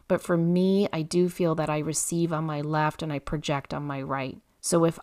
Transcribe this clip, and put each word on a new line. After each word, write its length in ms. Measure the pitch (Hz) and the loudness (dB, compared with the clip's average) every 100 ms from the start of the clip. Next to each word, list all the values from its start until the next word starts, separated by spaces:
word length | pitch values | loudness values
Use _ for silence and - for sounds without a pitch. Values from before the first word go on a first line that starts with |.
| - | -2
But 120 | 175 | -2
for 140 | - 170 | 2 2
me, 540 | 170 180 185 196 202 | 4 4 4 4 2
I 120 | 160 | -2
do 260 | 151 175 180 | 0 2 2
feel 260 | - 170 156 | 2 0 0
that 140 | 151 | 0
I 80 | 151 | -2
receive 560 | 147 151 - 170 170 | -2 -4 -2 0 0
on 100 | 156 | 0
my 160 | 160 147 | -2 -4
left 420 | 151 156 151 - | -2 0 0 -2
and 120 | 156 | -4
I 60 | 143 | -6
project 540 | - 156 - 139 - | -4 -4 -2 -4 -4
on 100 | 147 | -8
my 180 | 147 139 | -6 -6
right. 400 | 135 135 135 - _ _ | -4 -4 -6 -10 _ _
So 240 | - 170 | 0 4
if 160 | 165 - | 4 2